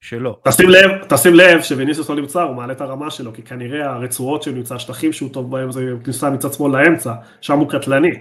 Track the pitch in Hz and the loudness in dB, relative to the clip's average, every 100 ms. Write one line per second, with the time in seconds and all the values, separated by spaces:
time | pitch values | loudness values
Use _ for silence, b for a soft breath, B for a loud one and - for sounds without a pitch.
0 | - 117 123 - 139 135 185 185 196 196 | -12 -6 -6 -2 0 2 4 6 4 0
1 | - 139 180 170 160 165 156 131 135 151 | 0 2 8 8 8 6 2 -2 -2 -4
2 | 147 147 143 180 165 127 120 131 139 135 | -4 -4 -4 -2 -4 -4 -8 -8 -8 -8
3 | 151 147 123 117 120 127 120 147 143 117 | -10 -10 -12 -14 -16 -12 -8 -6 -6 -6
4 | 120 120 131 147 147 127 117 123 - 120 | -6 -6 -4 -4 -4 -8 -8 -10 -10 -4
5 | 156 151 135 135 123 131 131 127 127 120 | -4 -2 -8 -8 -6 -6 -6 -6 -6 -6
6 | 120 120 143 135 139 - 143 131 156 165 | -6 -4 -2 -2 -4 -2 0 4 4 4
7 | 135 117 B B - 233 311 143 - 135 | -2 -10 B B -2 0 2 -2 0 2
8 | 170 - | 2 0